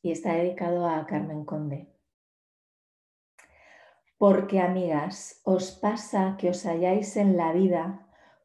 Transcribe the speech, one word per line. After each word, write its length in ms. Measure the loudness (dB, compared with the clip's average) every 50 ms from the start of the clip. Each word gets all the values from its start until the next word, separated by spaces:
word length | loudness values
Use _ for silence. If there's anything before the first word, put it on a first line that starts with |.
Y 100 | -2 -4
está 220 | -4 -2 -2 -2 0
dedicado 520 | 2 0 0 -2 -4 -2 -2 0 0 0
a 200 | 0 0 -2 -4
Carmen 400 | -4 -4 -4 -4 -4 -8 -8 -8
Conde. 440 | -8 -8 -6 -6 -6 -8 -8 -12 -16 _ _ _ _ _ _ _ _ _ _ _ _ _ _ _ _ _ _ _ _ _ _ _ _ _ _ _ _ _ -20 -20 _ _ _ _ -20 -20 -20 -20 -20 _ _ _ _ _ _
Porque, 420 | 6 6 6 6 2 0 0 2
amigas, 800 | 2 2 0 0 0 0 0 0 0 -2 -6 -10 -14 -16 -18 _ _
os 260 | 0 2 2 0 -4
pasa 680 | -8 -2 -2 -2 -2 -2 -8 -4 -2 0 0 0 -2 -2
que 120 | -2 -2
os 160 | -2 -2 -4
halláis 500 | -4 -2 0 0 2 2 0 -2 -2 -2
en 220 | 2 4 4 4 4
la 140 | 2 2
vida 540 | 2 2 4 4 2 0 -2 -4 -8 -10 -16 _ _ _ _ _ _ _